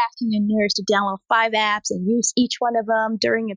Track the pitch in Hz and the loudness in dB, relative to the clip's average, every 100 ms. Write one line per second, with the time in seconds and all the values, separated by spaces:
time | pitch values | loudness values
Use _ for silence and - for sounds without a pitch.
0 | 233 - 233 214 208 214 208 - 190 202 | 0 -2 -2 0 2 2 0 -2 0 0
1 | 202 190 - 233 226 220 214 208 - 190 | 0 -4 0 0 2 0 0 -2 -4 -4
2 | 185 233 220 - 247 - 240 233 214 220 | 0 0 0 0 0 0 0 0 0 0
3 | 220 220 233 226 226 | 0 0 0 0 -2